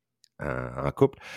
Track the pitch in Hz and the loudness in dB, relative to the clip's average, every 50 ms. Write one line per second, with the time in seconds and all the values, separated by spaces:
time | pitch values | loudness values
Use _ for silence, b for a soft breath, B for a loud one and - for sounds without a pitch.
0 | _ _ _ _ - _ _ - - - 64 62 62 - - 131 - - - - | _ _ _ _ -20 _ _ -8 -4 -4 -4 -4 -4 -6 -6 -2 -2 -2 4 4
1 | 139 135 - B B B B | 4 4 4 B B B B